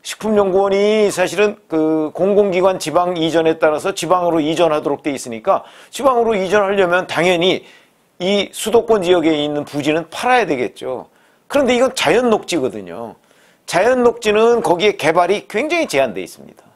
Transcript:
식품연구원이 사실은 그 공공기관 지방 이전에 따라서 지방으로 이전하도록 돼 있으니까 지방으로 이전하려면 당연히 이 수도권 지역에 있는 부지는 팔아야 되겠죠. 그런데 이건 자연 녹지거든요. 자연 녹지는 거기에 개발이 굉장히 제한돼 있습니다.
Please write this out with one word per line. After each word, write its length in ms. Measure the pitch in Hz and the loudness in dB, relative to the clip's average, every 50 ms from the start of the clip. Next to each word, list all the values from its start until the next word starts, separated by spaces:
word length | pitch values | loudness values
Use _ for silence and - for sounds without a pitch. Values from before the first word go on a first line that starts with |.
식품연구원이 1080 | _ - - - - 214 214 202 202 190 180 196 196 202 196 196 202 208 214 220 214 196 | _ -14 -14 -8 -4 0 2 2 2 2 2 2 2 2 2 2 2 2 2 2 2 0
사실은 480 | - 170 185 165 175 175 208 208 208 - _ _ | 0 -2 -2 -2 0 0 0 0 0 -6 _ _
그 420 | 160 160 156 156 160 156 156 151 - | -2 0 0 0 0 0 -2 -4 -4
공공기관 640 | - 175 196 208 202 208 202 170 185 180 190 190 165 | -2 0 2 2 2 2 2 2 2 2 2 0 0
지방 400 | - 160 147 175 175 180 180 170 | -6 0 0 0 0 0 -2 -2
이전에 400 | 160 165 143 165 160 160 160 160 | -2 0 0 2 2 2 0 2
따라서 340 | 170 156 151 143 143 190 | 2 0 0 0 -4 -4
지방으로 480 | 190 - 175 160 185 180 175 175 160 165 | -6 -4 0 0 0 2 2 0 0 0
이전하도록 640 | 147 151 160 151 175 160 151 151 135 147 143 131 | 0 0 0 2 2 2 2 0 -2 -4 -6 -4
돼 80 | - 156 | -4 -6
있으니까 520 | 139 123 - 127 113 110 - 190 185 - - - - - - - | -6 -6 -8 -10 -12 -6 -2 0 -2 -2 -2 -10 -20 -20 -20 -16
지방으로 440 | - - 247 277 254 240 233 226 226 | -12 -2 0 0 2 2 0 0 0
이전하려면 720 | 190 190 175 185 214 202 190 208 196 190 170 175 185 180 | -2 0 0 2 2 2 2 2 0 2 2 0 -2 -2
당연히 600 | - - 147 165 180 185 165 170 190 156 - - - - - _ _ _ _ _ _ _ _ | -2 -2 0 0 2 2 2 2 0 0 -2 -6 -14 -20 -20 _ _ _ _ _ _ _ _
이 300 | 175 185 202 202 190 - | -4 -2 -2 -2 -2 -6
수도권 520 | - - - 220 220 233 220 - 220 208 | -8 -10 -6 0 0 0 2 2 0 0
지역에 420 | 175 175 185 175 147 160 160 147 147 | 2 2 2 2 4 2 0 0 -2
있는 220 | 147 147 147 143 | -2 -4 -6 -6
부지는 420 | - - 147 135 147 151 165 165 - | -6 -8 -4 -2 0 -2 -2 -2 -6
팔아야 380 | - - - 247 254 247 214 | -12 -6 0 2 2 2 2
되겠죠. 640 | 170 151 123 120 95 - - - 127 131 113 82 _ _ _ _ _ _ _ _ _ | 0 -2 -2 -2 -6 -6 -10 -10 -8 -8 -8 -10 _ _ _ _ _ _ _ _ _
그런데 280 | - 277 277 226 247 | -2 0 2 2 2
이건 180 | 233 262 254 254 | 2 2 0 0
자연 360 | - - 143 170 226 254 240 | -2 0 2 2 2 2 2
녹지거든요. 840 | 220 185 - - 180 160 131 120 95 107 95 87 85 101 117 110 - _ _ _ _ _ _ _ _ _ _ | 0 0 -2 -4 -4 -2 -2 -4 -6 -8 -12 -12 -12 -12 -12 -14 -16 _ _ _ _ _ _ _ _ _ _
자연 380 | - - 170 196 240 262 254 240 | -4 -2 0 2 2 2 4 2
녹지는 580 | 240 233 - - 214 208 214 226 233 240 233 | 2 0 2 -2 0 2 4 4 4 2 2
거기에 340 | - 147 170 170 185 208 196 | 2 0 0 2 2 0 0
개발이 520 | - - 151 160 175 175 175 202 196 - _ | 2 -2 0 2 2 2 2 0 -4 -4 _
굉장히 380 | - 208 277 311 339 339 311 | -6 -4 -4 -2 -2 -2 -2
제한돼 360 | - - 139 135 123 92 95 | -2 0 0 0 0 -2 -8
있습니다. 420 | 90 - - - 69 71 - - _ _ _ | -12 -12 -14 -20 -20 -20 -20 -20 _ _ _